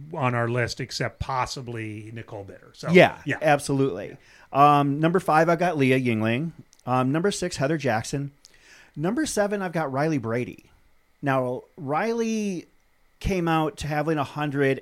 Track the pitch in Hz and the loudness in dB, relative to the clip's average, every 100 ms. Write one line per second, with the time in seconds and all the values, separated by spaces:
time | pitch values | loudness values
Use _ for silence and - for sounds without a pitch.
0 | 147 165 127 120 117 123 117 - 127 - | -10 -4 -2 0 0 0 -2 -4 -8 -6
1 | 123 - - 135 120 - 120 117 110 107 | -6 -6 -6 -4 -4 -6 -10 -10 -8 -10
2 | 107 113 110 107 95 - - - 131 175 | -12 -14 -14 -14 -14 -18 -20 -12 4 8
3 | 127 - - 127 151 143 - 139 135 90 | 8 6 -6 0 2 2 2 0 0 -2
4 | 92 - _ - - 135 147 147 143 139 | -10 -14 _ -20 -4 6 6 6 4 2
5 | 160 180 - 156 165 170 180 160 131 131 | 2 2 2 4 4 2 0 2 2 4
6 | 123 110 110 117 165 - - _ - 127 | 2 0 2 0 -4 -8 -20 _ -2 0
7 | 131 151 190 196 180 - 139 160 135 110 | 0 0 0 -2 -6 -2 -2 0 0 -2
8 | - 139 143 - - _ - - - - | -2 -6 -8 -12 -20 _ -20 -20 -18 -6
9 | 160 247 311 - 202 208 190 165 151 131 | -4 -2 -2 0 0 -2 -4 -4 -4 -2
10 | 156 151 113 117 120 - - _ _ _ | 0 0 -2 -4 -4 -10 -20 _ _ _
11 | _ - 143 135 127 127 - - 139 151 | _ -8 -2 0 0 -4 -10 -12 -6 -2
12 | 220 233 226 220 208 175 - _ _ _ | -2 -2 -2 -2 -4 -6 -10 _ _ _
13 | _ - - 190 165 160 156 - 147 151 | _ -8 -2 0 2 2 0 -4 -4 -2
14 | 151 156 131 151 151 139 139 131 | 0 -2 -2 -4 -4 0 2 0